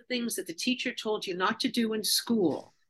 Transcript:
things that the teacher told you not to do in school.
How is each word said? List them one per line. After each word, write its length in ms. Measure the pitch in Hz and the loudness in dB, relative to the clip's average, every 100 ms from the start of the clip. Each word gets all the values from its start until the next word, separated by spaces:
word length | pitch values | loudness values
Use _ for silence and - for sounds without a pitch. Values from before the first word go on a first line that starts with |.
| - | -4
things 260 | 247 240 - | -4 -2 -4
that 120 | 180 | -6
the 60 | |
teacher 400 | 165 - 254 254 | -4 0 0 -2
told 320 | - 220 214 - | -4 -2 -2 -2
you 100 | 180 | 0
not 240 | 190 226 | 0 2
to 80 | 254 | 0
do 240 | 240 226 | 2 0
in 100 | 220 | 0
school. 680 | 185 - - 226 170 127 - _ _ | 2 0 2 4 4 2 -6 _ _